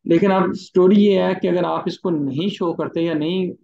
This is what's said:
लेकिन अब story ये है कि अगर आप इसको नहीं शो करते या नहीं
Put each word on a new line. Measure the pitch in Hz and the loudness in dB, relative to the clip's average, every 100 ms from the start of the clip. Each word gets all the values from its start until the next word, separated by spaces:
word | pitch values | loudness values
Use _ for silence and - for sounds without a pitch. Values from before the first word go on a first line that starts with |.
| - | 0
लेकिन | 165 196 | 2 2
अब | 190 180 | 2 0
story | - - 185 185 208 | -4 -4 2 4 6
ये | 208 185 | 4 2
है | 180 | 0
कि | 185 185 | -2 -2
अगर | 175 | -2
आप | 165 165 170 | -2 -4 -6
इसको | - 185 | -6 -4
नहीं | 151 139 131 196 | -4 -4 -4 -4
शो | - 175 | -4 -6
करते | 160 156 170 | -4 -6 -4
या | 170 | -4
नहीं | 151 156 185 180 180 | -2 -4 -4 -4 -8